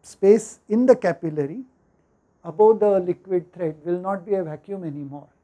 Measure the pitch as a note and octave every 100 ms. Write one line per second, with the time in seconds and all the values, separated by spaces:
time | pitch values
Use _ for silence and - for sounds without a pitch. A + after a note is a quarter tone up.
0 | - - G3 A3 - - _ G#3+ B3+ A#3+
1 | F#3+ - E3 D3+ C#3 G#3+ B3+ _ _ _
2 | _ _ _ _ E3+ D#3+ G#3+ G#3+ G#3 G3
3 | F3+ E3+ F#3+ F3+ E3+ F3+ E3+ D#3 D#3+ F3
4 | F#3 G3 G3 G3 D#3+ D3+ - G3 E3+ C#3+
5 | C#3 C#3+ C#3 _